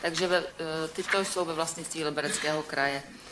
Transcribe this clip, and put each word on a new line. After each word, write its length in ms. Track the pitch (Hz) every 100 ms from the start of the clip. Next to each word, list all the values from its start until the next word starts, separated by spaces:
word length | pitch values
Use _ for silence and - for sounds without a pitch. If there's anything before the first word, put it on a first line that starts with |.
takže 240 | 170 165 180
ve, 120 | 180
eh, 500 | - - 160 160 160
tyto 320 | - - 196
jsou 240 | 190 185
ve 100 | 165
vlastnictví 500 | 160 160 170 160 160
Libereckého 580 | 151 147 147 147 151 156
kraje. 400 | 151 139 139 139 - - -